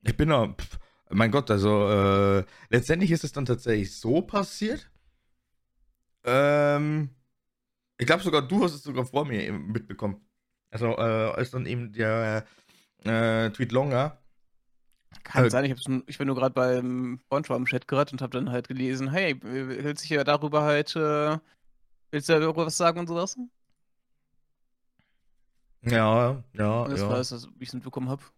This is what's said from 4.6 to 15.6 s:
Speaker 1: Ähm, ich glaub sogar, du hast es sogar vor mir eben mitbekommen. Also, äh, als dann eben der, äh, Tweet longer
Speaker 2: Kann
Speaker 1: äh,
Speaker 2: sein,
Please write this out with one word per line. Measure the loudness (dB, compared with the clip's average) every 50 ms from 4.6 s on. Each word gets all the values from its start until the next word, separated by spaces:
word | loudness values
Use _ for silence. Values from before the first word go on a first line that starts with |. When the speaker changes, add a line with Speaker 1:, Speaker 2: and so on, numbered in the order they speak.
| -4 -4 -4 -6 -8 -16 _ _ _ _ _ _ _ _ _ _ _ _ _ _ _ _ _ _ _ _ _ _ _ _ _ _ _
Speaker 1:
Ähm, | 0 2 4 4 4 4 4 4 4 2 2 0 0 -2 -2 -4 -4 -8 _ _ _ _ _ _ _ _ _ _ _ _ _ _ _ _ _
ich | 2
glaub | 2 2 2 2
sogar, | 2 2 2 2 2
du | 2 2 2
hast | 2 0
es | -4 -12
sogar | -8 -4 -4 -4
vor | 0 0 -2 -2
mir | 0 -2 -4 -4
eben | -4 -4 -6 -6 -6 -6
mitbekommen. | -6 -6 -8 -12 -6 -6 -6 -6 -6 _ _ _ _ _ _ _ _ _ _
Also, | -8 -4 -2 -2 -2 0
äh, | 0
als | 0 2 2 0 0 0 -2 -4 -4 -4
dann | -6 -6
eben | -4 -4 -6 -6 -8 -4
der, | -2 0 0 2 0 0 0 -2 -4 -4 -6 _ _ _ _ _ _ _ _ _ _ _
äh, | -2 0 2 2 2 2 2 0 0 -2
Tweet | -2 -4 0 0
longer | 0 0 2 0 0 0 -2 -4 -10 _ -20 _ _ _ _ _ _ _ _ _ _ _ _ _ _ _ _ -20 -20 -18
Speaker 2:
Kann | -4 2 4 4 4
Speaker 1:
äh, |
Speaker 2:
sein, | 4 2